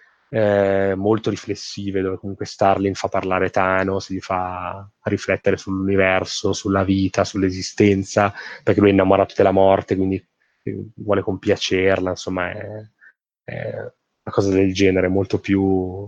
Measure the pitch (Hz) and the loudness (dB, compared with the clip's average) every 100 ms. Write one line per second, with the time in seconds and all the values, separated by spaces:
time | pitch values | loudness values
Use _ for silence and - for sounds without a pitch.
0 | _ _ - 113 104 101 98 98 98 95 | _ _ -6 0 2 4 2 2 0 0
1 | 101 110 113 98 - 98 - - 98 95 | 0 0 0 -6 -8 -10 -10 -8 -6 -2
2 | 95 95 98 95 98 - 98 95 98 92 | -4 -4 -10 -10 -10 0 2 2 0 -2
3 | 98 98 95 92 92 - 92 95 95 98 | -4 -4 -2 -2 0 0 0 0 0 -2
4 | - 95 - 92 92 90 90 95 101 _ | -6 -10 -6 -4 -4 -8 -10 -12 -16 _
5 | 104 101 - 92 101 95 - 95 95 98 | -4 -4 -2 -2 0 -2 -4 -4 0 2
6 | 95 92 90 - 98 95 101 98 95 98 | 2 2 -2 -4 -4 -2 0 0 2 2
7 | 95 - 95 104 95 92 92 - 104 98 | 0 0 -2 0 -2 -2 -8 2 4 4
8 | 95 107 101 - - - - 101 101 98 | 0 0 0 -2 -16 -6 0 4 6 6
9 | 95 98 95 - 101 95 95 95 - 95 | 6 4 4 4 4 6 6 4 2 -2
10 | 95 95 _ _ _ _ 113 101 104 - | -2 -4 _ _ _ _ -12 -10 -12 -12
11 | 107 98 95 95 104 95 - 95 95 95 | -2 -2 -2 -4 -2 -2 0 0 2 2
12 | 92 90 - 92 90 98 101 107 107 _ | 0 -4 -6 -4 -6 -8 -12 -14 -16 _
13 | - _ _ _ - 50 - - - _ | -20 _ _ _ -16 -10 -10 -10 -12 _
14 | _ _ - - 98 95 98 95 98 92 | _ _ -4 0 2 2 2 2 2 2
15 | 92 95 98 101 - 98 95 95 92 92 | 0 0 -2 -4 0 0 2 0 -2 -8